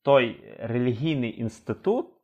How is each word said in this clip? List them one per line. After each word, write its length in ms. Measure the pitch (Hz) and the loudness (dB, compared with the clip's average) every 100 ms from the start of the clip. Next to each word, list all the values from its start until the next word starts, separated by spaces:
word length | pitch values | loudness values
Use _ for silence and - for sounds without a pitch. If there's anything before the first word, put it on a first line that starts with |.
той 520 | 139 139 117 - - - | 4 4 4 -4 -16 -10
релігійний 800 | 117 123 123 113 160 143 117 - | -4 0 0 0 -2 -2 -2 -4
інститут, 680 | 117 - - 107 190 247 - _ | -8 -8 -10 -4 -2 -2 -4 _